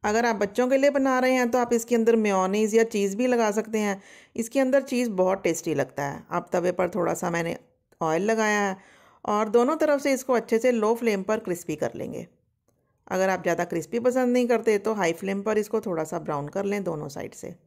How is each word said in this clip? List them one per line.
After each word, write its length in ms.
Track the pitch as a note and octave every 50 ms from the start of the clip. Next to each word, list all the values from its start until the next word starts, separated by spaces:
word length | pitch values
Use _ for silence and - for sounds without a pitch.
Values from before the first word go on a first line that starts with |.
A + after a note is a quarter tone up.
| -
अगर 220 | G#3+ G#3 A3+ A#3
आप 100 | - A3+
बच्चों 300 | G3 G#3 G3+ G3+ - B3 B3+
के 80 | C4+
लिए 140 | C4+ C4+ C#4+
बना 280 | C#4 C#4 C4+ C4+ C4 B3+
रहे 140 | B3+ B3+ C4
हैं 160 | C4 B3 A#3+
तो 80 | A#3 B3
आप 140 | A#3+ A#3+ A#3+
इसके 220 | A#3 A3+ - A#3+
अंदर 220 | A#3 A3+ A3 A#3
मेयोनीज 580 | A3+ G#3+ G#3+ G3 F#3+ F#3 F#3 F#3+ G#3+ A3 G#3+ G3+
या 80 | A3+ A3+
चीज़ 320 | A3+ A3+ G#3 G3 G3 G3
भी 100 | G3+ B3+
लगा 240 | B3+ B3 A#3 A3+ G#3+
सकते 280 | G3+ A3 A3 A3 A3 A3
हैं। 240 | G#3+ G#3 G3 G3 - - - - - _ _
इसके 240 | - A3+ A#3 - C#4
अंदर 220 | C4+ B3+ B3+ C#4+ C4+
चीज़ 280 | C#4 C4+ A#3+ B3 A#3+ G3+
बहुत 300 | F3+ F#3 F#3 F#3+ F#3+ -
टेस्टी 300 | F3 D#3+ - - E3+ D#3
लगता 300 | C#3 C#3+ C#3+ - - C#3+
है। 180 | C#3 D3 D#3+ - _
अब 180 | - F3 E3+ - -
तवे 200 | F3+ E3+ F3+ F3
पर 160 | - F#3 F3
थोड़ा 240 | F3 G3+ E3+ E3+ E3+
सा 160 | - - F3
मैंने 260 | E3+ E3+ E3 E3 - - _ _ _ _ _ _ _ _
ऑयल 220 | E3+ D#3+ D#3+ E3 F#3+
लगाया 380 | G#3+ A3+ A3 A3 G#3+ G#3 G#3
है 160 | G3+ G3 F#3+ F#3+ - - - _ _ - - _ _
और 240 | - G#3+ G#3 A3 A3
दोनों 280 | G3+ A#3+ A#3+ B3+ D#4+
तरफ 240 | D#4 D#4+ D4+ D4 C#4 C#4+
से 100 | C#4+ C4+
इसको 200 | B3+ - - B3+
अच्छे 260 | A3+ A3 A3+ A#3 A3
से 140 | A3+ B3+ B3
लो 220 | A#3 G#3 G#3+ A#3
फ्लेम 280 | A#3 B3 A#3 G#3 G3 F#3+
पर 160 | G3 G#3+ A3
क्रिस्पी 360 | A3 - F3+ F3 - - D#3
कर 180 | D3+ D3+ B2 -
लेंगे। 320 | - - - - - - - _ _ _ _ _ _ _ _ _ _ _ _ _ _ _
अगर 240 | - - F#3 F#3+ F#3+
आप 120 | F#3+ F3+ F3
ज़्यादा 220 | F#3 E3+ E3+ F3
क्रिस्पी 360 | F3 - E3+ D#3 - - A#3
पसंद 320 | A#3 B3+ A#3+ C4 B3+ B3 B3
नहीं 140 | B3 B3 A#3
करते 300 | B3 A3+ G#3+ - G#3+ G3+
तो 160 | G3+ A3 A3
हाई 180 | G#3 F#3+ E3 E3
फ्लेम 280 | E3+ - F#3+ G3 G3 G3+
पर 160 | A3 G#3+ G#3
इसको 220 | G#3 G#3 - A3
थोड़ा 240 | G#3 A3+ F3+ D#3+ D#3
सा 140 | D#3 - E3+
ब्राउन 280 | D#3 D#3 D#3 C#3+ C#3+ D3
कर 160 | - F#3+ G3
लें 180 | G3+ G3+ G3+ G3
दोनों 240 | F3 E3 D#3 D3 D3
साइड 240 | - - - - -
से। 200 | - - - F3 - _